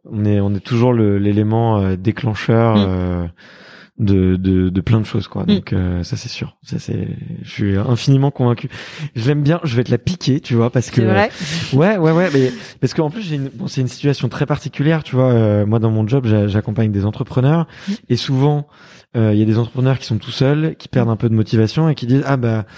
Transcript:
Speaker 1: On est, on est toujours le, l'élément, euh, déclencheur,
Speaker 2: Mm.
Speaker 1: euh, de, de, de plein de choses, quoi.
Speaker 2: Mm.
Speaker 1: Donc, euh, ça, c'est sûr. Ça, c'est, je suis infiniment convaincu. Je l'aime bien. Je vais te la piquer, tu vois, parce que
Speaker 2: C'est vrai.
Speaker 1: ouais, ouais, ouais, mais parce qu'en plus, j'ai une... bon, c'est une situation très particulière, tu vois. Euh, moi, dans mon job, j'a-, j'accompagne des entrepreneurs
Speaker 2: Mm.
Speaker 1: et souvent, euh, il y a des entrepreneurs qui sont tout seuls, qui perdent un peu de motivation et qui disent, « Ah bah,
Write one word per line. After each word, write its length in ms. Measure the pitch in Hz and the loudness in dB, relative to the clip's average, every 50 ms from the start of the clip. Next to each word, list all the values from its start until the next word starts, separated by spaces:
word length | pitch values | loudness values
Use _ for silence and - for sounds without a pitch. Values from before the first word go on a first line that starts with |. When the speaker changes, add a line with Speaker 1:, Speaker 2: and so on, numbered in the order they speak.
| - | -16
Speaker 1:
On 200 | - - 107 104 | -10 -4 -2 0
est, 160 | 104 104 101 | 2 2 2
on 120 | 98 101 101 | 2 0 -2
est 60 | 98 - | -4 -4
toujours 280 | - 123 117 117 127 123 | -2 0 2 2 2 4
le, 260 | 117 110 104 101 98 | 4 2 2 2 2
l'élément, 600 | 101 104 101 104 107 107 110 113 117 117 110 104 | 2 2 2 2 2 2 2 0 2 2 2 0
euh, 180 | 98 95 95 | 0 0 -2
déclencheur, 800 | 90 95 117 104 - - 113 107 - - - 117 113 117 117 110 | -2 -2 -4 -4 -2 -4 -4 -4 -4 -2 0 2 2 4 4 4
Speaker 2:
Mm. 80 | 104 101 95 | 2 2 2
Speaker 1:
euh, 380 | 92 92 90 90 90 87 87 87 - _ - - - - - - - - - - _ - | 0 -2 -2 -2 -2 -4 -4 -6 -8 _ -20 -20 -20 -20 -20 -20 -20 -20 -20 -16 _ -2
de, 380 | 113 98 98 95 92 92 92 | 0 2 4 4 4 4 2
de, 320 | 92 95 95 95 92 92 92 | 2 2 2 2 2 2 2
de 100 | 87 95 | 0 -2
plein 180 | 87 - 117 113 | 0 2 2 0
de 40 | 107 | 0
choses, 220 | - - 113 95 - | -2 -4 -6 -6 -6
quoi. 140 | - 98 95 | -8 -4 0
Speaker 2:
Mm. 20 | |
Speaker 1:
Donc, 260 | 87 208 190 - - - | 0 0 0 0 -2 -2
euh, 300 | 95 92 90 90 90 85 | -2 -2 -2 -2 -4 -4
ça, 140 | - - | -6 -6
c'est 140 | 101 - 123 | -8 -8 -10
sûr. 260 | - - - - - _ _ | -10 -10 -10 -12 -12 _ _
Ça, 160 | - - - | -10 -10 -10
c'est, 280 | - - - 104 101 - - - - - - - - | -8 -6 -6 -6 -6 -6 -8 -10 -12 -12 -12 -14 -14
je 60 | - | -12
suis 260 | - - 110 101 98 | -6 -4 -2 0 0
infiniment 560 | 98 104 127 123 117 - - 139 135 139 143 - | 0 0 0 -2 0 2 2 2 4 2 0 0
convaincu. 360 | - 127 120 120 - - 131 - - - - - - 156 143 - | 0 0 0 0 0 -4 -12 -12 -12 -16 -16 -14 -12 -12 -10 -8
Je 140 | 120 110 131 | -4 -2 0
l'aime 140 | 147 147 143 | 0 2 2
bien. 180 | 139 165 175 - | 2 0 0 0
Je 140 | 160 117 | -2 0
vais 80 | 120 120 | 0 0
te 80 | - 131 | 0 0
la 60 | - | -2
piquer, 420 | - - 185 175 - - 127 147 | -2 -2 -4 -2 -2 -2 -2 -2
tu 140 | - - 123 | -2 -2 0
vois, 160 | 117 113 123 | 0 2 2
parce 200 | - 131 113 - | 0 -2 -2 -2
que 120 | - 127 117 | 0 2 2
Speaker 2:
C'est 40 | |
vrai. 240 | 110 - 196 208 226 - - 185 143 156 165 - - - | 4 4 2 2 0 -2 -8 -8 -8 -6 -6 -4 0 2
Speaker 1:
ouais, 240 | 131 160 202 220 196 | 2 4 4 2 2
ouais, 120 | 160 160 | 2 2
ouais, 200 | 165 165 185 180 143 | 4 2 2 2 2
mais 160 | 135 131 127 123 113 - - - - | 2 2 2 -2 -4 -14 -16 -10 -4
parce 140 | - 127 - | -4 -4 0
qu'en 160 | - 156 151 | 0 -2 -2
plus, 120 | 156 233 214 | -2 -6 -8
j'ai 140 | 170 151 | -6 -6
une... 120 | 143 135 139 | -6 -6 -8
bon, 180 | - 117 - 131 | -8 -10 -10 -8
c'est 140 | - 139 127 | -4 -4 -4
une 40 | 123 | -4
situation 400 | - - - 143 139 - - 123 | -4 -2 -2 -2 -2 0 -2 -6
très 180 | - - 135 | -4 -4 -4
particulière, 580 | 131 147 139 - 135 - - 139 147 165 156 143 | -2 -4 -6 -6 -8 -6 -2 0 0 0 0 -2
tu 100 | - - | 0 2
vois. 160 | 127 131 131 | 4 4 4
Euh, 360 | 123 113 113 107 104 104 104 | 4 4 4 4 4 2 2
moi, 120 | 104 110 117 | 2 2 2
dans 120 | 107 113 | 2 2
mon 140 | 110 110 110 107 | 2 2 0 2
job, 180 | 131 139 131 | 2 0 2
j'a-, 220 | 113 107 107 101 104 | 2 2 2 2 2
j'accompagne 420 | 95 107 101 - 107 117 117 107 | 0 -2 -2 -2 -2 0 0 0
des 140 | 101 98 98 | 0 0 0
entrepreneurs 640 | 104 107 - 123 - - 131 123 139 156 170 160 - - - - | -2 -2 -4 -6 -4 0 2 2 4 4 2 0 -2 -6 -14 -8
Speaker 2:
Mm. 60 | - 202 - _ - | -8 -8 -6 _ -2
Speaker 1:
et 80 | 123 | -2
souvent, 500 | 113 - - 139 127 135 147 147 147 143 - _ - - - - - - _ - | -2 -2 -2 0 2 2 2 2 0 -4 -8 _ -20 -20 -20 -20 -20 -16 _ -2
euh, 200 | 123 110 107 104 | 0 2 2 2
il 40 | 104 | 2
y 40 | 110 | 2
a 40 | |
des 120 | 107 110 117 | 2 2 0
entrepreneurs 400 | 120 113 - 131 127 131 135 127 | 0 -2 -2 -2 0 0 0 0
qui 60 | - | -2
sont 100 | - - 107 | -4 -4 -4
tout 120 | - - - | -4 -6 -2
seuls, 420 | - 135 131 147 151 156 160 - - | 0 2 2 2 2 0 -2 -4 -8
qui 100 | - - | -10 -4
perdent 220 | - 131 120 113 | -2 0 0 0
un 60 | 113 | 0
peu 120 | 104 - 117 | 0 0 0
de 60 | 110 | 2
motivation 540 | 110 107 - - 110 110 104 - 156 160 160 | 2 0 2 2 2 2 2 2 0 0 0
et 60 | 147 | 0
qui 120 | - - | 0 0
disent, « 180 | 117 127 135 135 | 0 0 0 2
Ah 120 | 131 139 131 | 0 -2 0
bah, 260 | 120 117 113 110 104 - - | 0 0 -2 -2 -4 -8 -12